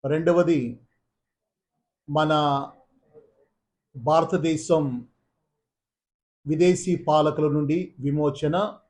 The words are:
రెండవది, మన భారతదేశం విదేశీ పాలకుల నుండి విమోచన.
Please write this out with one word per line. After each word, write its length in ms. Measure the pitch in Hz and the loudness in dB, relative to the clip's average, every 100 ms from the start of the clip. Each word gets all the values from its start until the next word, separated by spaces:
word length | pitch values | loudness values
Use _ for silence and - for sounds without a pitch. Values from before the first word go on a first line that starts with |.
| 135 | -2
రెండవది, 720 | 156 165 175 170 156 120 117 _ _ _ _ _ _ _ _ _ _ _ _ - | 0 2 2 4 0 -2 -10 _ _ _ _ _ _ _ _ _ _ _ _ -6
మన 220 | 147 156 151 147 139 139 - _ _ _ - _ _ _ _ _ _ _ 135 | -2 0 2 2 -2 -4 -16 _ _ _ -20 _ _ _ _ _ _ _ -8
భారతదేశం 1080 | 117 156 160 185 160 156 - 160 143 120 120 _ _ _ _ _ _ _ _ _ _ _ _ _ 139 | 2 2 2 -2 -2 -4 0 0 0 -6 -12 _ _ _ _ _ _ _ _ _ _ _ _ _ -6
విదేశీ 480 | 156 180 180 185 175 | 2 2 2 0 -2
పాలకుల 560 | 156 151 151 151 151 | 2 2 2 2 0
నుండి 420 | 147 143 165 175 - | 0 0 -2 -4 -6
విమోచన. 760 | 139 147 147 147 151 170 208 - | -4 0 -2 -2 -2 -2 -4 -8